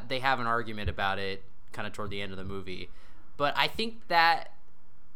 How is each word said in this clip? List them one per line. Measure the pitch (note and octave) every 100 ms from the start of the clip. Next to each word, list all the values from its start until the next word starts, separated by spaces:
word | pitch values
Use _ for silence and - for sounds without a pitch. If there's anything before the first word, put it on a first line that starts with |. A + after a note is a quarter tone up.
| A#2
they | C3
have | C3+ B2+
an | A#2
argument | A#2 A2+ G#2+ G#2
about | G#2 G2 G2
it | G2 G2 - - -
kinda | - G#2
toward | G#2 G#2
the | G2+
end | G2+
of | F#2+
the | F#2+
movie, | G2 F#2 F2+ F2+ - - - - -
but | C#3+ C3+
I | D#3
think | - A3+ A3+ -
that | E3+ E3 D#3+ - - - - - - -